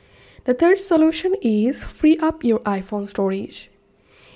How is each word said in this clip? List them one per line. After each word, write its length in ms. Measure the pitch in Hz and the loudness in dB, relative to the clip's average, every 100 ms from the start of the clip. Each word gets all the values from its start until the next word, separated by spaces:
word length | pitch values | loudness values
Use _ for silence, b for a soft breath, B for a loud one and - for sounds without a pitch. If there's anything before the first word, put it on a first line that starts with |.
| b b b b | b b b b
The 100 | - | -4
third 260 | 247 339 381 | 2 4 4
solution 560 | - 320 320 320 370 381 | 2 2 2 0 -2 -2
is 440 | 226 208 233 - | 0 0 0 -2
free 340 | - - 302 311 | -8 0 2 2
up 240 | 320 320 | 0 -2
your 160 | 233 220 | 0 0
iPhone 460 | 208 196 190 208 202 | -2 -6 -6 -8 -6
storage. 640 | - 196 190 226 - - _ _ b b b b | -4 -2 -4 -8 -14 -20 _ _ b b b b